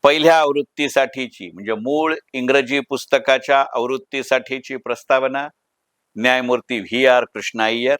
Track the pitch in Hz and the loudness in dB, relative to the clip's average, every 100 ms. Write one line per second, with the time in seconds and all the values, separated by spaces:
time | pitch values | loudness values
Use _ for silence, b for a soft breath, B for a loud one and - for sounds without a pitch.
0 | 143 151 156 160 151 143 143 - 143 143 | 4 4 4 4 2 -2 -6 -6 -2 0
1 | 131 135 123 - 90 85 104 107 117 147 | 0 -4 -12 -12 -18 -14 -8 -6 -4 -2
2 | 160 156 _ 131 127 139 123 139 127 135 | -2 -4 _ -6 2 2 2 -4 -4 -8
3 | - 135 - 131 131 139 135 - 120 131 | -2 -2 2 0 2 0 2 -2 -4 -4
4 | 131 139 127 131 - 131 - 131 123 120 | -6 -8 -2 -2 -2 -10 -10 -12 -8 -8
5 | - 135 131 135 147 _ _ _ _ _ | 0 0 0 -4 -10 _ _ _ _ _
6 | _ 104 123 127 123 123 - 120 92 120 | _ -2 2 2 2 -2 -2 -8 -4 2
7 | 131 123 117 107 - 113 110 117 123 143 | 4 4 2 -8 -10 -2 -2 0 0 -2